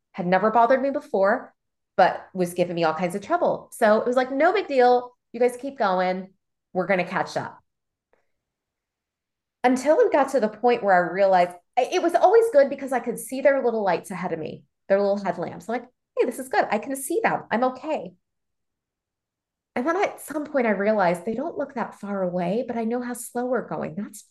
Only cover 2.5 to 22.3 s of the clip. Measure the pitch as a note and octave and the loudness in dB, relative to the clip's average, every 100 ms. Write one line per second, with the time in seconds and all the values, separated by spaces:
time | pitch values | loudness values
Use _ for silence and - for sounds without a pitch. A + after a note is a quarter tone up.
2.5 | F3+ F3 E3+ D#3+ D#3 F3+ G3 G3 E4+ B3 | -2 -2 0 0 0 -2 -4 -2 0 0
3.5 | - - - G#3+ A3 A#3+ B3 B3+ C4+ E4 | -2 -6 0 4 4 2 0 0 2 2
4.5 | G4+ E4+ C4+ B3 B3 B3 _ _ A#3 A#3+ | 2 0 4 6 4 0 _ _ 0 0
5.5 | A#3+ C#4 C#4 G#3 F#3 F#3 F#3 F#3+ _ _ | -2 -10 -2 0 0 0 -2 -8 _ _
6.5 | _ _ F#3 F3+ F#3+ F3 E3+ D3+ D3+ - | _ _ -4 0 0 -2 -4 -4 -6 -8
7.5 | - _ _ _ _ _ _ _ _ _ | -14 _ _ _ _ _ _ _ _ _
8.5 | _ _ _ _ _ _ _ _ _ _ | _ _ _ _ _ _ _ _ _ _
9.5 | _ B3+ B3+ C#4 E4 A4 D4+ C4+ C4+ G#3+ | _ 0 0 2 4 4 4 2 0 -2
10.5 | - A#3+ A#3 G3+ F3+ E3+ F3+ G3 F#3 F3 | 0 0 2 4 4 4 2 4 4 2
11.5 | - _ - C5 F4 E4+ E4+ F4+ A4+ A4+ | -2 _ -2 0 0 0 4 6 6 6
12.5 | C#4+ C#4 C#4 C4+ B3+ A#3+ - - C4 C#4 | 4 4 0 -4 -4 -4 -8 -8 0 2
13.5 | C4+ B3 A3 G3 E3 - F3+ F#3 D#3+ - | 2 0 0 0 -2 -4 -8 -6 -6 -8
14.5 | - _ _ - G3 G3+ G3+ G3 F3 E3+ | -12 _ _ 0 2 2 0 -2 -4 -6
15.5 | E3+ - B3 - _ _ - B3 A#3+ B3+ | -10 -8 -8 -8 _ _ -2 -2 -4 -4
16.5 | G#4 - G#3+ C#4 C4+ - E4+ G3+ D#3 - | -2 0 -2 -4 -8 -4 -2 -2 -2 -2
17.5 | A3 B3+ B3+ D4+ C4 F3 - _ _ _ | -2 -2 -4 -6 -6 -8 -18 _ _ _
18.5 | _ _ _ _ _ _ _ _ _ _ | _ _ _ _ _ _ _ _ _ _
19.5 | _ _ - C4+ F4 G4+ - - D4 C#4+ | _ _ -6 -2 0 -2 -4 -10 -8 -4
20.5 | C#4 A#3 F#3+ G3+ G#3+ F3 F3 A3+ A3+ D#4+ | 0 0 0 2 2 2 0 -4 -6 -6
21.5 | - C#4 A#3 G3 - G3+ G3+ F3+ | -6 -8 -6 -8 -10 -8 -4 -2